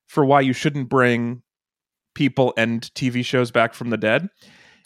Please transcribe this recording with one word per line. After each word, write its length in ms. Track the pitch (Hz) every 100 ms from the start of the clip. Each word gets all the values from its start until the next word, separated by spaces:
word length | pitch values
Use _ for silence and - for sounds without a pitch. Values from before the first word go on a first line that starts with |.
| _
for 180 | 160
why 160 | 135 143
you 120 | 135
shouldn't 340 | 127 156 143 127
bring 540 | 135 123 120 117 123 _ _ _ _ _ _ _
people 400 | - 135 139 123 -
and 380 | 113 113 -
T 160 | - 131
V 120 | 123
shows 280 | 120 127 117
back 240 | 120 113
from 160 | - 120
the 60 | 110
dead. 320 | 107 127 190 _ - _ _ _